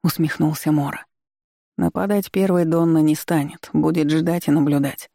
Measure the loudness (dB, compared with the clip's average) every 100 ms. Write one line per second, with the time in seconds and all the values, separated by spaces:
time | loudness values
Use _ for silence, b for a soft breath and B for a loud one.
0 | -4 -2 -4 0 -2 0 0 0 -2 -8
1 | -16 _ _ _ _ _ _ -4 -2 -2
2 | -2 -2 -2 -2 2 2 2 2 4 4
3 | 2 0 0 -2 -2 -10 -4 -2 0 0
4 | 0 0 0 -2 0 2 2 0 -2 -6
5 | -18